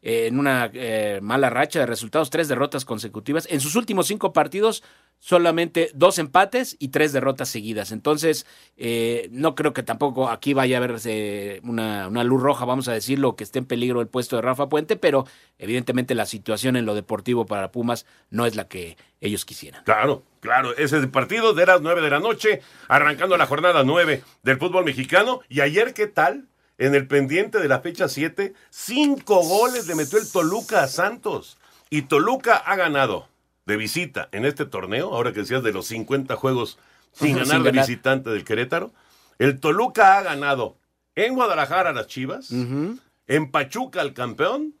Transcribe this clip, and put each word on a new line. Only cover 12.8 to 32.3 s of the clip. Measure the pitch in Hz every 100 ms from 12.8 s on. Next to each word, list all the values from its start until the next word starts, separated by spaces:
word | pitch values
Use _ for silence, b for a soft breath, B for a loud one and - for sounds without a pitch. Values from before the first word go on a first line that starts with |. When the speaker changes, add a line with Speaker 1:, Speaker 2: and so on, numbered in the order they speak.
| 123
Speaker 1:
a |
decirlo, | 113 113 139 135 107
que |
esté | 107 131
en | 131
peligro | 123 123 123
el | 113
puesto | 127 120 123
de |
Rafa | 120 131 143
Puente, | 151 156 214
pero | 175 139 131 b b _
evidentemente | 95 123 120 127 127
la | 120 104
situación | 110 95 107 131 127
en | 110
lo |
deportivo | 104 98 107 101 120 104
para | 104 95
Pumas | 120 120 117 - b b
no | 104 120
es | 107
la | 95
que | 92 85 82 b b
ellos | - 104
quisieran. | - - - - -
Speaker 2:
Claro, | 110 131 131 _ _
claro, | 110 123 127
ese | 120 147 151
es |
el | 139
partido | 135 123 220 220
de | 165 180
las | 185
nueve | 156 175
de | 151
la | 143
noche, | 208 220 214 202 B B B
arrancando | 139 147 139 185 175
la | 139
jornada | 143 175 165
nueve | 131 165 165 131 b b
del | - 131
fútbol | 175 185 170
mexicano. | 131 131 175 226 262 -
Y | 131
ayer, | 143 160 240 254
¿qué | 208
tal? | - 160 277 - _ _ _
En | 131
el | 139 131
pendiente | 143 135 165 220 220
de | 156
la | 127
fecha | 175 170 175
siete, | - 160 - 196 b b
cinco | - - 247 294 277 - 196
goles | 170 196 247 247 170
le | 160
metió | 143 208
el | 208
Toluca | 202 165 214 226 208
a | 135
Santos. | - 190 240 214 139 - - b b b
Y | 151
Toluca | 135 147 143